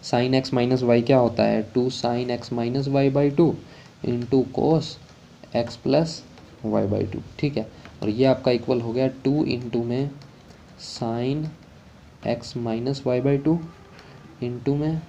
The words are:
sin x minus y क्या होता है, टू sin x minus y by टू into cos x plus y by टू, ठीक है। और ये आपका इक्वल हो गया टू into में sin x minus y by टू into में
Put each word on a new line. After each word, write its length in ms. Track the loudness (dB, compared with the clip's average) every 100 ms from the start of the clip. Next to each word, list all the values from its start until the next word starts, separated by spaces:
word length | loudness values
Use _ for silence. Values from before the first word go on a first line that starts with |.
| 0
sin 360 | 0 2 2
x 120 | 2 0
minus 260 | 2 2 4
y 120 | 4 6
क्या 120 | 4
होता 260 | 4 2
है, 180 | 2 2 0
टू 160 | 0 0
sin 460 | 0 -2 -2 -2 -6
x 160 | -4 -4
minus 300 | -2 -2 0 2
y 120 | 4 4
by 140 | 2 4
टू 160 | 4 2 -10 -20 -20 -8 -4
into 380 | -4 2 2 2 0
cos 320 | 2 2 0 -12 -20 -20 -20 -20 -4 -2
x 220 | -2 -4 0
plus 260 | 2 0 -6 -16 -20 -20 -10 -2
y 180 | 0 0
by 100 | -2 -2
टू, 60 | -6 -12 -4
ठीक 180 | -4 -2
है। 100 | -6 -12 -20 -6
और 80 | -4
ये 160 | 2 2
आपका 260 | 4 2
इक्वल 300 | 0 0 -2
हो 100 | 0
गया 140 | 0 -2 0
टू 80 | 0 0 0
into 380 | -4 -4 -4 -2
में 240 | -2 -4 -8 -20 -20 -20 -20 -20 -20
sin 640 | -16 -8 -4 -2 -2 -4 -6 -10 -20 -20 -20 -20 -20 -10 -4 -4
x 200 | -6 -6 -4
minus 340 | -4 -4 -2 0
y 120 | 2 2
by 120 | 2 2
टू 120 | 0 -2 -16 -20 -20 -20 -20 -20 -8
into 320 | -6 -4 -2 0
में 260 | 0 -4